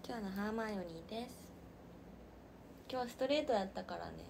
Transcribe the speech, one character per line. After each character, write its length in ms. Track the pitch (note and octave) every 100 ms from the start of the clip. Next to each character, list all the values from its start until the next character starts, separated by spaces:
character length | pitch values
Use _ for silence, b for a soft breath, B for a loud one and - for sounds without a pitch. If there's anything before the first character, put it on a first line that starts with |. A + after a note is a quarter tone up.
| -
今 100 | A#3+
日 60 |
の 80 | G3
ハ 180 | G3 G#3
ー 40 |
マ 180 | A3 A3
イ 20 |
オ 80 | G3+
ニ 220 | F3 E3 E3
ー 20 |
で 200 | A3 B3
す。 60 | - - - - - - - - - - - - - - - -
今 120 | C4
日 20 |
は 40 | A#3+
ス 60 | -
ト 100 | C4
レ 140 | D4
ー 40 |
ト 80 | D4
や 120 | A3
っ 80 | F#3+
た 100 | F#3+
か 140 | F#3 E3+
ら 100 | E3+
ね。 180 | D#3+